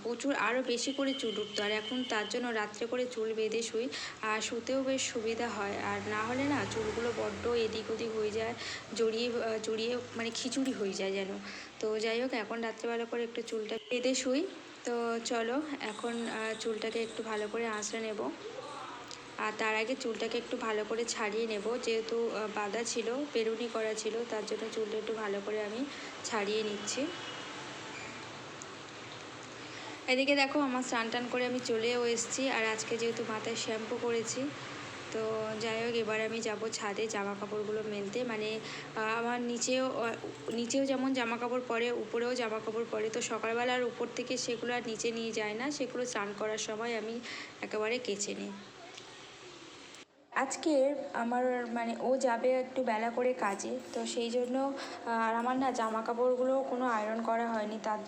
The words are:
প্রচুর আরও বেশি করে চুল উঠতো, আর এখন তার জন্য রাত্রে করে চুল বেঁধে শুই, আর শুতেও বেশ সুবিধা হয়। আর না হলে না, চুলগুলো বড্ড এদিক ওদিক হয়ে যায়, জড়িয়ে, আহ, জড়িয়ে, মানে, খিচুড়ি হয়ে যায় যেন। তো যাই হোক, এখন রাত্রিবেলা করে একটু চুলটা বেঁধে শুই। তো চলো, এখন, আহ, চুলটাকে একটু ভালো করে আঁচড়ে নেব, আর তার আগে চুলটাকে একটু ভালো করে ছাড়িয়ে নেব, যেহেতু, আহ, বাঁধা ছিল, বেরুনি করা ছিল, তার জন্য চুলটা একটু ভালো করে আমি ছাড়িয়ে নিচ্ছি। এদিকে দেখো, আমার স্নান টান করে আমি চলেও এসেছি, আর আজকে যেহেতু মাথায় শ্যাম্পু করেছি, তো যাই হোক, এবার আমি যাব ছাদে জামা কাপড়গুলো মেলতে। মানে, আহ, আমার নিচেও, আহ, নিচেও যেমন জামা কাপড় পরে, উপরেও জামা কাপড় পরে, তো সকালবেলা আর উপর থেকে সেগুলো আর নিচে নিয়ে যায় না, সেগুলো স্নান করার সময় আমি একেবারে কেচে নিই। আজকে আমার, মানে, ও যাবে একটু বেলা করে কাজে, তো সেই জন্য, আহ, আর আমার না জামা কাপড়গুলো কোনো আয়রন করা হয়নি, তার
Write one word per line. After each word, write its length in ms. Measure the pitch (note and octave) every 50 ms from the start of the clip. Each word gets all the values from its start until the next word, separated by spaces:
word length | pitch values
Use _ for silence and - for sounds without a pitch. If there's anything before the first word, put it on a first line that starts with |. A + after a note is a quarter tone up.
| -
প্রচুর 320 | A3+ A#3+ A#3 - C#4 C#4
আরও 260 | - G3+ G#3+ A#3+ C4 B3+
বেশি 240 | C4 A#3+ A#3 - C#4+
করে 220 | C4 - C#4 C4+ C4+
চুল 260 | C4+ - A3+ G3 G#3
উঠতো, 240 | G#3+ G#3 G#3 G#3 G#3
আর 80 | G#3
এখন 320 | G#3+ G#3+ G#3+ - B3+ B3+ B3 -
তার 200 | A#3 G#3+ G#3 G3
জন্য 180 | - B3 A#3+
রাত্রে 400 | A#3+ A3+ A3 G#3 G#3 G#3 - A#3
করে 180 | A3+ B3 B3 B3+
চুল 280 | B3 - A3+ A3 A3 A3+
বেঁধে 280 | A3 A3 G#3+ G#3 A3+
শুই, 280 | A3+ - - A3 A#3+ C#4 C#4 - - - - -
আর 200 | - A3 G#3+ A3
শুতেও 420 | G#3 - A#3+ A#3 A3+ - C4 C4+ C4
বেশ 180 | C4 C4+ C4
সুবিধা 460 | - - - B3 G#3+ A3+ A3+ A3+ A#3+
হয়। 300 | A#3 G3+ G#3+ G3+ G3+ G3+ - -
আর 140 | G3+ G3+ G3+ G3 G#3
না 140 | G#3+ G#3+ A3
হলে 200 | A3+ B3+ C4 C#4
না, 220 | C#4+ D4 B3 G3 G3
চুলগুলো 400 | - A3+ G#3+ G#3+ G3+ A3+ A#3 A#3+ A3
বড্ড 300 | A3 G#3+ G#3+ G3+ G3 G#3
এদিক 440 | A#3 A#3+ A#3 A3+ G#3+ G3+ A3 G#3 G#3+
ওদিক 200 | A3+ G#3+ A#3 A3+ A3
হয়ে 140 | A3 G#3+ G#3+
যায়, 220 | G#3 A3 A3 A3+ A#3 A3+ - - - - - - -
জড়িয়ে, 320 | G#3 A3+ A3 A3 A3+ A#3+
আহ, 300 | B3 A3+ A#3+ A3+ A3+ A3 A3 G#3+
জড়িয়ে, 340 | A3+ A3 A3 A3+ A#3 B3 B3 A#3+ - -
মানে, 140 | A#3 A#3 A#3
খিচুড়ি 420 | A#3 - - B3 - C#4 C4 C4
হয়ে 220 | A3+ F#3+ G#3 G3 F#3+
যায় 180 | - F#3+ G3
যেন। 280 | G3 G3 F#3+ F#3+ G3+ G3+ - - - - - - - -
তো 200 | - G#3+ G#3+ A3
যাই 220 | G#3+ A3+ A3+ A#3
হোক, 120 | B3+ C4 C4+
এখন 280 | A#3 G#3 G#3 A3+ A#3
রাত্রিবেলা 440 | A3+ A3 A3 - - A#3 A#3 A#3 A#3
করে 180 | A#3 - A#3+ A#3
একটু 180 | A#3 A#3 B3
চুলটা 360 | A3+ - A3+ A3 G#3+ G#3+ A3 A3+ - -
বেঁধে 260 | B3 A#3+ A#3+ B3+ C4
শুই। 320 | B3+ - C4 B3+ C#4+ F#4 G4 - - - - - - -
তো 340 | B3 A#3+ A#3 A#3 A#3 A#3 A#3 A#3
চলো, 360 | - B3 A3+ A3+ A3+ B3 D4 D#4 D#4 C#4 -
এখন, 320 | - A3 G#3 - - A#3+ A#3 A#3 A#3
আহ, 260 | A3+ - A3 A3 A3 A3 A3
চুলটাকে 400 | - A#3 A3 G#3 A3 A3 A3 A#3
একটু 220 | A3+ A3+ - - A3
ভালো 240 | A3+ A3 G#3 G#3+ G#3
করে 160 | G#3+ A#3 A#3
আঁচড়ে 320 | A3+ G#3+ G#3 G#3 - - A3+
নেব, 300 | A3+ A3 G#3+ G3+ D4+ D4 E4 - - A4 - - - - - - - - - - - - - - - - -
আর 140 | - A3 G#3+ G#3+
তার 180 | G#3+ A3 A3 A3
আগে 200 | G#3+ A3+ A3+ C4
চুলটাকে 420 | B3+ - A#3 A3 G3+ A3+ A#3 -
একটু 200 | A#3+ A#3 - -
ভালো 280 | A#3 A#3+ A3 G#3+ G#3+ G#3+ G#3
করে 160 | A3+ A3 A#3+
ছাড়িয়ে 420 | A#3+ - - A3+ G#3 G3 A3 A#3
নেব, 300 | A3 G#3+ G3+ G3 A3 A#3+ B3+ B3
যেহেতু, 460 | A#3 A3+ A3+ A3 - A#3 A#3 A#3 A3+
আহ, 180 | - G3+ G#3+ G#3 G3+
বাঁধা 280 | G#3+ G#3 G3+ G3 A3+ A#3+
ছিল, 420 | A3+ - A#3+ G#3 A3 A#3+ C4+ D4 C#4+ -
বেরুনি 360 | A#3 A3 A3 A3+ A3 B3 A#3 -
করা 200 | A3+ A3 A3 G#3+
ছিল, 220 | G#3+ - A3 G#3 A3+ A#3+ A#3
তার 120 | A3+ G#3+ G3
জন্য 160 | F#3+ A3 G#3 A3 A3
চুলটা 260 | - A3+ A3 G#3 A3
একটু 160 | A3 G#3 - A3+
ভালো 280 | A3 A3 G3+ G3 G3+ G3+
করে 180 | G#3 G#3+ G#3+ G#3
আমি 220 | G3+ G#3+ A#3+ C#4 C#4+ - - - - - - -
ছাড়িয়ে 380 | - - G#3+ G3+ G3 G#3+ A3 G#3+
নিচ্ছি। 440 | G#3+ G3+ G#3 G#3 G#3 - B3+ C#4+ E4+ F4+ - - - - - - - - - - - - - - - - - - - - - - - C#3 C#3 C#3 C#3+ - - - - - C3+ - - - - B2 B2+ - - - - - - - - - - - - - - - - - - -
এদিকে 280 | - B3+ B3+ C4+ C#4 C#4+
দেখো, 240 | C#4+ C4+ C4+ C#4+ D4+
আমার 240 | C#4+ C4+ B3 B3+ B3+
স্নান 260 | - C4 A#3 A3+ A3+
টান 180 | A#3+ A#3+ B3 A#3
করে 140 | A#3+ B3 B3
আমি 140 | B3 B3 B3+ B3
চলেও 400 | - A#3 A3 A3 A#3+ B3 A#3+ A#3+
এসেছি, 440 | A#3 A#3 A#3 - - - - C4 C4+
আর 160 | A#3+ A3+ A3
আজকে 320 | A3 A3 A3 - - A#3
যেহেতু 260 | A3 A#3 A#3 A3+ A#3 A#3
মাথায় 280 | A3 A3 G#3+ G#3+ A3+ A#3
শ্যাম্পু 420 | A3 - B3 A3 A3 A3+ G#3+ A#3+ A#3
করেছি, 400 | A#3 A#3+ A#3 A3+ A3 A3+ - B3 C4+ D4 C#4 - - - - - - - - - - - -
তো 340 | A3 A3 A3 A3 A3 A3 G#3+ A3 G#3+
যাই 240 | A3+ A3+ A3 A3+ A3+
হোক, 100 | A#3+ A#3
এবার 260 | A#3 A3 G#3 A3 G#3+
আমি 200 | A3 A3 A3+ A3+
যাব 260 | A3+ A3+ G#3 G3+ A3 A3+ A3+
ছাদে 340 | - A3+ G#3 G3 G3 A3
জামা 280 | A3 A3+ G3+ G3 G3+ G3+ G3
কাপড়গুলো 440 | G#3 G3 G#3+ G#3+ G#3 G#3 G#3+ A3 G#3+
মেলতে। 400 | A3 G#3 G3+ G3+ G3 G3+ A#3+ B3
মানে, 360 | A#3+ A3 G#3+ G#3+ G#3+ A3 A3 - - - - - - -
আহ, 240 | A3+ A3 A3 A3+ A#3
আমার 220 | A#3 A#3 A#3+ B3
নিচেও, 440 | A#3+ A#3+ A#3+ A3+ - - B3+ C4 C4
আহ, 300 | C4 - - A3+ A3+ A3+ - - - - - - -
নিচেও 340 | A3+ A#3 A#3+ A#3 C4+ C4+ C4+
যেমন 280 | C4+ C4+ B3+ B3+ C4+ C4+
জামা 240 | B3+ A#3 A3+ A#3
কাপড় 240 | A#3 A#3+ A#3+ B3 B3+ B3
পরে, 240 | - A#3 A3+ A#3+ A#3+
উপরেও 440 | A#3+ A#3+ A3 G3+ - A#3 A#3 A#3+ B3+
জামা 240 | B3 A#3 A3 G#3+ A3 A3
কাপড় 200 | A3+ G#3+ A3+ A#3 G3+
পরে, 180 | A3 G#3+ G#3+ A3
তো 120 | A3 A#3+
সকালবেলা 520 | A#3 - A#3 G#3 A3 A3+ A3+ A#3 B3 B3+ B3
আর 100 | B3+ B3
উপর 240 | A#3 - - A#3+ A#3 -
থেকে 220 | - A#3+ - B3+
সেগুলো 360 | A#3 - - A#3 G#3+ - A#3+ B3
আর 80 | A#3+ A#3
নিচে 240 | A#3 A3 G#3+ - A#3
নিয়ে 200 | A3+ A3+ A3+ A3+
যায় 220 | G#3+ A3 G#3+ G#3+ G#3+
না, 180 | A3+ B3 D4
সেগুলো 340 | D4 - C4+ - - B3 B3
স্নান 280 | B3 - A3 G3+ G3+ G3+ G3+
করার 180 | A3 G#3+ G#3+
সময় 400 | A3 - - G#3+ G#3+ A#3 A#3+ A#3
আমি 220 | A3 G#3 A3 A#3 B3 C4 - - - - - - -
একেবারে 360 | G#3+ G3+ - G#3+ G#3+ A3 A#3+
কেচে 380 | B3+ B3 - G3+ G3 - - G3+
নিই। 160 | G3+ G3+ G3+ G3+ G3+ - - - - - - - - - - - - - - - - - F#4 - - - - - - - - - - - _ - - - - -
আজকে 580 | G#3+ C4 C4 - - - E4 D4+ C4+ C4 C#4 D4 C#4 - - -
আমার, 520 | A#3 A#3 A#3 B3 B3 B3+ B3+ B3 B3 A#3+
মানে, 300 | A3+ A#3 A#3 A#3 A#3 A3+ -
ও 180 | - A#3 C4
যাবে 340 | C4 C4+ B3 A#3 A3+ A#3 B3+
একটু 320 | B3+ C4 B3+ B3+ - C4 B3+
বেলা 260 | A#3 A3 G#3+ A3+ A#3
করে 240 | A#3 B3 B3 B3+ B3+
কাজে, 460 | - A#3 G3+ G3 G3+ - A3+ A#3+ B3+ - - -
তো 120 | B3 A#3
সেই 240 | A3+ - B3 A#3 A#3
জন্য, 440 | A#3 B3 B3 A#3+ B3+ C4 C4+ C#4 C4+
আহ, 360 | C4+ - - - - - A#3+
আর 260 | A#3 A3+ A3+ A3+ A3+
আমার 220 | A#3 A#3 B3 C4
না 140 | C4 C4+ B3+
জামা 300 | A#3+ A#3+ A3+ A3 A3 A3
কাপড়গুলো 640 | A3+ A#3+ A#3+ A3+ B3 B3+ B3+ B3 B3+ C4 C4 C4+ C4 -
কোনো 160 | C4 B3 B3+
আয়রন 360 | B3+ A#3 G#3+ G#3 G#3+ A3 A3+
করা 320 | A3+ A#3 A3+ A3+ A#3 A#3 A3+
হয়নি, 260 | A3 G#3 G#3+ A3 G#3+ -
তার 160 | A3 G#3+ G#3 G#3